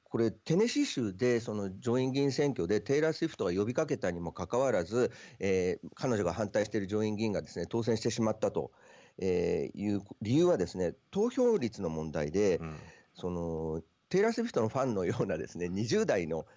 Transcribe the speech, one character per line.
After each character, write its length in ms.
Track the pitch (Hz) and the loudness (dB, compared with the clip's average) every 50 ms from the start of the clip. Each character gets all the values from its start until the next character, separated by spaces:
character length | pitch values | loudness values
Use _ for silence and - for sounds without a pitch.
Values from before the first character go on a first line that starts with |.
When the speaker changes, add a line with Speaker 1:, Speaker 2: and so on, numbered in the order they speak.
| _ _ | _ _
Speaker 1:
こ 80 | - | 0
れ、 140 | 113 117 110 | 0 0 0
テ 240 | 92 - _ - 160 | 0 -4 _ 0 2
ネ 120 | 190 226 | 2 2
シ 160 | 240 - 285 285 | 2 2 0 -2
ー 20 | |
州 300 | - - 139 117 101 90 | 0 -2 -2 -2 -2 -2
で 240 | 95 123 123 120 117 | 0 2 2 2 2
そ 140 | 117 117 107 | 0 -2 -4
の 260 | 104 98 95 92 - | -4 -4 -6 -8 -4
上 200 | - 120 120 127 | -2 0 2 2
院 120 | 131 135 | 2 2
議 80 | 127 139 | 2 2
員 120 | 143 139 | 2 2
選 200 | 123 - 147 143 | 2 2 0 0
挙 160 | 117 - 85 | 0 0 0
で 140 | 85 104 104 | 0 0 0
テ 160 | 101 - 139 | 2 2 2
イ 40 | 151 | 2
ラ 80 | 156 160 | 2 2
ー・ 40 | 156 | 0
ス 80 | - 165 | 0 -4
ウ 20 | |
ィ 20 | |
フ 100 | 160 - | -4 -2
ト 80 | - 107 | -2 -2
が 60 | 90 | 0
呼 140 | 90 95 104 | 2 2 0
び 80 | 117 123 | 0 0
か 100 | 160 160 | -2 -2
け 120 | 143 139 | -2 -2
た 120 | 101 - 92 | -2 -2 -2
に 100 | 87 85 | -2 -2
も 120 | 85 82 | -6 -6
か 160 | - - 92 | -6 -6 -6
か 100 | - 120 | -2 0
わ 140 | 123 135 131 | 2 2 2
ら 120 | 113 92 85 | 2 2 0
ず、 280 | 85 110 123 120 - - - - - - - | 0 2 2 2 2 0 -6 -16 -20 -8 -4
え 400 | - 98 95 92 90 90 - - - | 0 2 2 2 2 0 -2 -2 -6
ー、 60 | 80 - | -12 -8
彼 220 | - - 131 117 | -4 -2 0 0
女 80 | 104 92 | 2 2
が 100 | 87 82 | 0 0
反 160 | 113 107 92 | 0 -2 0
対 160 | 90 107 104 | 0 0 0
し 40 | 107 | 0
て 100 | 113 107 | -2 -4
い 20 | |
る 60 | 98 | -2
上 160 | 92 104 107 110 | 0 0 0 0
院 120 | 107 104 | 0 0
議 100 | 101 113 | 0 0
員 60 | 110 | 0
が 120 | 98 78 76 | 0 -2 -4
で 40 | - | -6
す 100 | - 87 | -6 -6
ね、 80 | 85 | -4
当 160 | - - 117 113 | -2 -2 0 2
選 140 | 120 117 | 2 0
し 40 | 110 | 2
て 80 | - 120 | 0 -2
し 140 | - 120 113 | 0 2 0
ま 80 | 110 | 0
っ 80 | 107 - | 2 0
た 100 | - 98 | -2 0
と、 220 | - 80 67 - - _ - - - - - - _ - | 0 -2 -4 -4 -10 _ -20 -20 -20 -20 -20 -20 _ -4
え 500 | 90 95 90 90 87 87 87 82 69 - - | 0 2 2 2 2 2 2 0 -2 -4 -4
ー、 40 | - | -4
い 160 | 101 104 101 | -2 0 0
う 40 | 101 101 - - - | -2 -4 -8 -10 -6
理 160 | 107 104 127 | -2 2 4
由 80 | 160 175 | 4 6
は 120 | 180 - | 4 4
で 80 | 104 90 | 4 2
す 140 | - - 92 | -2 0 -2
ね、 160 | 90 82 - - _ _ | -2 -2 -2 -4 _ _
投 180 | - 196 220 247 | -2 0 0 0
票 300 | - 262 247 240 226 185 | 2 2 4 4 4 2
率 240 | 123 110 - - 98 | 0 -2 -4 -4 -4
の 60 | 82 | -2
問 220 | 80 78 78 78 | -2 -2 -4 -2
題 200 | 76 82 73 76 | -2 -2 -2 0
で、 260 | 78 98 107 95 85 | 2 2 4 4 4
Speaker 2:
う 60 | 80 82 | 2 0
ん。 120 | 80 78 73 69 - - - _ _ _ | -6 -10 -12 -14 -18 -20 -20 _ _ _
Speaker 1:
そ 160 | - 92 90 | -8 -6 -6
の、 540 | 87 85 85 82 82 80 80 80 80 82 - _ _ _ _ _ | -4 -4 -4 -4 -4 -4 -2 -2 -4 -4 -6 _ _ _ _ _
テ 100 | - 185 | 0 2
イ 20 | 208 | 2
ラ 60 | 226 | 2
ー・ 40 | 226 | 2
ス 60 | 240 | 0
ウ 20 | 226 | -4
ィ 40 | |
フ 60 | 233 - | -2 0
ト 80 | 123 | 0
の 80 | 110 110 | 0 2
フ 100 | - 131 | 2 0
ァ 60 | 135 | 0
ン 100 | 131 110 | 2 0
の 100 | 95 90 | 0 0
よ 100 | 90 - - | 0 0 0
う 60 | 120 | 0
な 100 | 98 73 | -2 -2
で 100 | 80 - | -4 -4
す 120 | - - 82 | -8 -6 -6
ね、 100 | 87 87 | -4 -2
二 160 | 90 98 117 | -2 -2 0
十 220 | 110 170 214 220 | 2 2 2 2
代 180 | 170 120 98 85 | 2 2 0 0
の 220 | 78 82 80 80 - - | 0 -2 -4 -6 -10 -16